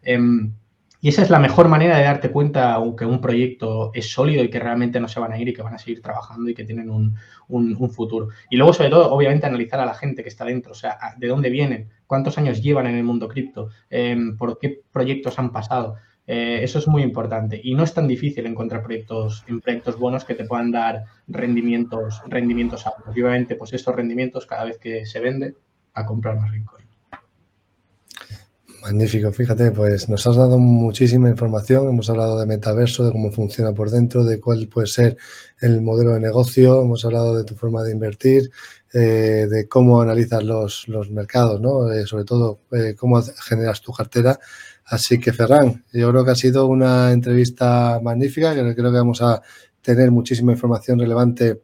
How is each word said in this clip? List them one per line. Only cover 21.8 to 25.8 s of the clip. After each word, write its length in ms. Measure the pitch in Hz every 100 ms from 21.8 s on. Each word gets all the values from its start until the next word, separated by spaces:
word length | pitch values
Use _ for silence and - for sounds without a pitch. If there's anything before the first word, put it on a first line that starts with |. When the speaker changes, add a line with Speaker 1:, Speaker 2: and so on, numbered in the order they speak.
| 117 113 110 - -
Speaker 1:
rendimientos 580 | 123 120 120 117 - -
altos. 300 | - - 113
Y 60 |
obviamente, 340 | 123 123 120 117
pues 160 | 107
estos 240 | 123 - 120
rendimientos, 500 | 117 120 127 127 -
cada 160 | 110
vez 160 | 113 113
que 260 | 113 113
se 140 | 110 127
vende, 380 | 123 135 139 - _ _